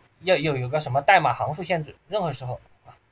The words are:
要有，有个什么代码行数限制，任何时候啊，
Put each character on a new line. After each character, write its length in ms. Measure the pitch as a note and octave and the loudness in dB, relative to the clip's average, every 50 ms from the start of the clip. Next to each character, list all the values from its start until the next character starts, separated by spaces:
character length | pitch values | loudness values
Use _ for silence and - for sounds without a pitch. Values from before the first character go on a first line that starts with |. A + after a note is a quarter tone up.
| _ _ _ _ | _ _ _ _
要 140 | D#3+ F#3 F3+ | 0 2 2
有， 200 | C#3+ D3+ D#3 C3+ | 2 2 -2 -2
有 100 | B2+ B2+ B2 | -2 -4 -2
个 100 | B2+ B2 | -4 -4
什 120 | - C3+ | -4 0
么 100 | B2 C#3 | -2 0
代 180 | C#3 G#3 G3 E3+ | 4 6 6 6
码 140 | D3+ B2 A#2 | 6 2 0
行 200 | - A2+ C3+ D#3 | 0 -4 -4 -4
数 100 | G3 E3+ | -6 -4
限 200 | E3 F3+ D#3+ D3+ | -2 -2 -2 -2
制， 120 | - - _ _ | -8 -14 _ _
任 140 | - F#3+ G#3+ | -6 -4 -2
何 100 | F3+ D#3 | -2 -2
时 140 | B2+ - B2+ | -4 -6 -8
候 140 | B2+ A2+ - - _ _ _ _ | -10 -10 -10 -14 _ _ _ _
啊， 100 | - - _ _ _ | -20 -20 _ _ _